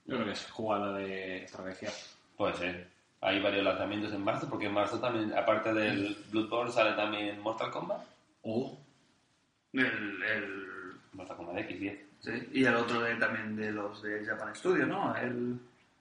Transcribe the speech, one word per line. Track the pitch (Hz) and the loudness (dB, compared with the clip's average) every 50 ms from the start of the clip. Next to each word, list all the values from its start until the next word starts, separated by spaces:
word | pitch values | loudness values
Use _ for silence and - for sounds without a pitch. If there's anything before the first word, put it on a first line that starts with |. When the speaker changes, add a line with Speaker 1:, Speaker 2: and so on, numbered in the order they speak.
| _ | _
Speaker 1:
yo | - 135 | -4 -2
creo | 120 110 | -2 0
que | 101 95 | 0 -2
es | - - - | -4 -6 -10
jugada | - - 110 110 107 104 101 101 98 | -8 -4 0 0 2 2 0 0 -2
de | 98 98 98 95 95 95 92 92 95 95 | -2 -2 -4 -4 -4 -4 -6 -6 -8 -8
estrategia. | - - 98 92 95 92 - 107 104 - - - - - - _ _ _ | -10 -12 -10 -8 -8 -8 -8 -6 -8 -8 -8 -10 -14 -18 -20 _ _ _
Speaker 2:
Puede | - 104 90 85 | 0 2 2 2
ser. | - 87 87 87 87 87 - - _ _ _ _ _ | 2 0 -2 -2 -4 -8 -14 -18 _ _ _ _ _
Hay | - 98 98 101 | 2 2 4 4
varios | 98 101 101 98 95 | 4 4 4 4 4
lanzamientos | 95 95 95 98 98 104 104 104 101 104 | 4 4 2 2 0 0 -2 -2 -2 -2
en | 98 98 | 0 0
marzo, | 107 117 - - - | 0 0 0 0 -2
porque | 110 98 104 101 | -2 -2 -2 0
en | 101 | 2
marzo | 104 104 - - 107 | 2 2 2 2 0
también, | 127 123 120 113 107 107 - 101 | 0 0 2 2 0 0 2 2
aparte | 101 110 107 107 - 113 110 | 4 4 4 4 4 2 2
del | 107 107 104 101 98 98 101 101 - - - | 4 4 4 2 2 0 0 -2 -6 -6 -2
Bloodborne, | 104 110 110 107 110 120 120 120 | 0 0 0 2 2 0 0 2
sale | 117 120 110 107 101 | 4 6 6 6 6
también | 107 104 104 104 104 104 104 101 104 | 2 0 0 0 0 -2 -2 -4 -2
Mortal | 104 107 113 - - - | -2 -2 0 0 -2 -2
Kombat. | - - - 90 - - - - - - _ _ _ _ - | -2 -4 -4 -4 -4 -4 -6 -12 -20 -20 _ _ _ _ -6
Speaker 1:
Oh. | 110 113 120 131 123 - - - - - _ _ _ _ _ _ _ _ _ _ _ _ _ _ _ - | -2 0 0 0 -2 -4 -12 -18 -20 -20 _ _ _ _ _ _ _ _ _ _ _ _ _ _ _ 0
Speaker 3:
El, | 131 131 123 - 107 104 101 98 92 98 | 2 2 2 2 0 -2 -4 -4 -2 0
el | 107 110 107 101 98 98 98 95 95 95 95 92 92 95 - - - - | 0 0 0 -2 -4 -6 -6 -8 -8 -10 -10 -12 -12 -14 -14 -18 -18 -14
Speaker 2:
Mortal | 95 92 90 87 - | -14 -12 -10 -10 -10
Kombat | 87 85 90 101 | -8 -6 -4 -4
X, | - - 92 90 | -4 -4 -4 -6
diez. | 98 101 104 - - - - - | -4 -6 -6 -6 -12 -18 -20 -12
Speaker 3:
Sí, | - - 117 123 123 - - | -8 -6 -4 -4 -4 -2 2
y | 131 131 | 4 6
el | 123 117 | 6 6
otro | 117 117 113 117 117 | 6 4 2 2 2
de, | 117 117 117 | 2 2 2
también | 113 113 110 113 110 107 107 107 | 2 2 2 0 0 -4 -4 -4
de | 107 107 107 | -2 -2 -2
los | 107 107 104 101 - - - | -2 -2 -4 -6 -6 -6 -6
de | 107 107 104 104 | -4 -4 -4 -4
Japan | 110 107 107 110 107 107 | -4 -4 -4 -4 -8 -6
Studio, | - - 180 185 160 135 | -2 2 2 4 4 4
¿no? | - 175 196 196 - - - | 2 2 0 0 0 0 0
El | 123 120 120 123 123 123 123 123 - - - _ _ _ _ _ | -2 -2 -2 -2 -2 -2 -2 -4 -6 -14 -20 _ _ _ _ _